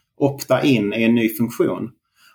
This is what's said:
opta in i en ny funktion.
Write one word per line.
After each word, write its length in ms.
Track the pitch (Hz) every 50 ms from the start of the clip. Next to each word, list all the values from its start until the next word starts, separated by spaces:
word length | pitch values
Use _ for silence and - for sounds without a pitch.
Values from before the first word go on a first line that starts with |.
| _ _ _
opta 460 | - 147 135 135 - - - 127 - -
in 300 | 147 131 110 101 101 104
i 100 | 117 113
en 120 | 117 117
ny 140 | 117 113 110
funktion. 640 | - - 120 120 - - 175 - 90 92 107 117 - _ _ _ _ _ _ _ _